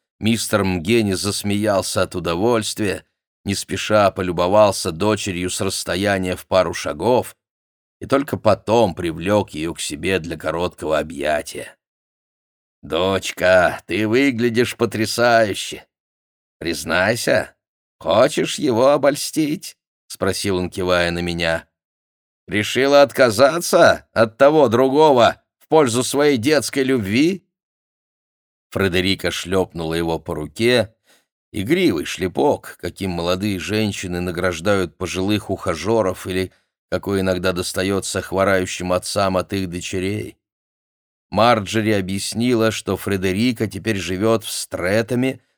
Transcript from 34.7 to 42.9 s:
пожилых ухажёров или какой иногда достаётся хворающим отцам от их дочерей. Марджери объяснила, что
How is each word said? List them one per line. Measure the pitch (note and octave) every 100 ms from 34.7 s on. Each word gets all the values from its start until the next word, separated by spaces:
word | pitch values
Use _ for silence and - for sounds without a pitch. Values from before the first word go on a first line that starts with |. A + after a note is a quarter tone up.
| G2 F2+ -
пожилых | F2+ F2+ F#2+ G#2 -
ухажёров | F#2 G2 E2 F#2 A2+ F#2+ F2+ G2
или | F#2 F#2 _ _ _ -
какой | F2+ - G2
иногда | F#2 F2+ F#2
достаётся | F2+ F#2 - F#2+ G2 - G2
хворающим | - F#2 F#2+ F#2+ F#2 - F2+
отцам | F2+ - G#2 G2 F#2
от | F2+
их | G2+ F#2
дочерей. | F2+ - F#2+ F#2+ G#2 - - _ _ _ _ _ _ _ _ _
Марджери | F#2 A#2 A2+ F#2 G#2+ G#2+
объяснила, | G#2 F#2 G2 - A2 B2 A#2 A2+
что | G#2+ -